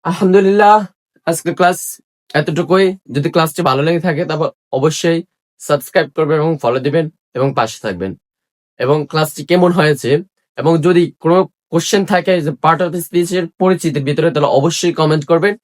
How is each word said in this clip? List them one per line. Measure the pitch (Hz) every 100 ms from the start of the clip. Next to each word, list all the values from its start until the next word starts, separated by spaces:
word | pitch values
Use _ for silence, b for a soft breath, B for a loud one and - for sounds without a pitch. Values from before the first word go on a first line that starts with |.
আলহামদুলিল্লাহ, | 165 180 190 190 190 202 208 214 196 _ _ _ -
আজকে | 165 170
ক্লাস | 160 180 - - - _ _ _
এতটুকুই। | 147 151 160 165 185 190 190 -
যদি | 127 151
ক্লাসটি | - 160 -
ভালো | 165 131
লেগে | 156 170
থাকে, | 175 151 175
তারপর | 156 156 _ _
অবশ্যই | 131 156 151 170 165 170 _ _ _
সাবস্ক্রাইব | - 147 - 185 151 -
করবেন | 156 156
এবং | 156 156
ফলো | 120 127
দিবেন | 135 160 156 _ _
এবং | - 135
পাশে | 135 117 -
থাকবেন। | 110 90 95 - _ _ _ _ _ _
এবং | 131 151 143
ক্লাসটি | 156 156 - 143
কেমন | 175 175
হয়েছে | 175 151 143 117 151 185 _ _ -
এবং | 131 165
যদি | 165 175 165 _
কোনো | 160 180 185 _ _
কোশ্চেন | 165 - 202 190
থাকে | 185 185 180
যে | 147
part | 135 160 160
of | 180
the | 170
speech | 165 175 175 185
এর | 165 _
পরিচিতির | 185 180 165 143
ভিতরে, | 135 147 165
তাহলে | 147 147
অবশ্যই | 135 160 160 175
কমেন্ট | 165 156 156 147
করবেন | 170 196 220